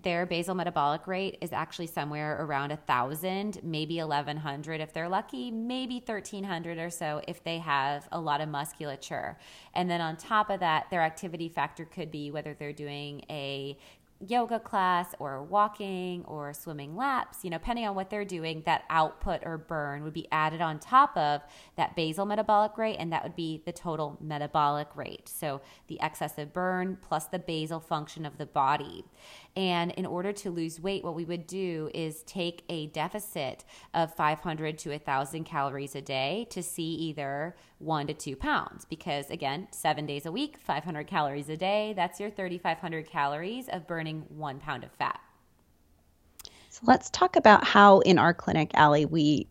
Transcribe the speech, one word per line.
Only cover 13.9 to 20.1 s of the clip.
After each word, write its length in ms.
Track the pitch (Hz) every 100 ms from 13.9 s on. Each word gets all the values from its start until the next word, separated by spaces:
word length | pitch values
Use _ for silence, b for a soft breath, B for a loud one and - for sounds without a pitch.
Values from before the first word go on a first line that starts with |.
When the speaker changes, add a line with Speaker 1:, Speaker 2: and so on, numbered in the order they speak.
| b _ _ 190
Speaker 1:
yoga 320 | 240 226 226
class 560 | 220 208 185 175 180 -
or 240 | 143 135
walking 840 | 147 202 208 214 202 185 180 175
or 300 | - 156 143
swimming 420 | 147 - 147 143 170
laps, 480 | 277 262 - -
you 60 | 185
know, 80 | 165
depending 280 | - 233 220
on 80 |
what 140 | 196 190
they're 160 | 208
doing, 380 | 202 180 160 160
that 180 | 160 160 -
output 540 | 160 160 - 202 170
or 140 | - 160
burn 440 | - 160 147 143
would 120 | 151